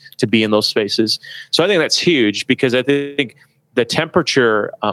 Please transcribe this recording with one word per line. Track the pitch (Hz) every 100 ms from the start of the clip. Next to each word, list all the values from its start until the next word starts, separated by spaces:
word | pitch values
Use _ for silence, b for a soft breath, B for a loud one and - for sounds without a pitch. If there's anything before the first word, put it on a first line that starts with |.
| B -
to | 117
be | 113
in | 110
those | 107 -
spaces. | - 101 - 107 - B B B
So | -
I | 175
think | 196
that's | 139 -
huge, | - 160 107 101 -
because | 127 131
I | 123
think | 127 143 143 143 131 - b b _
the | - 117
temperature, | - 160 180 143 - 117 107 104 -
uh, | 107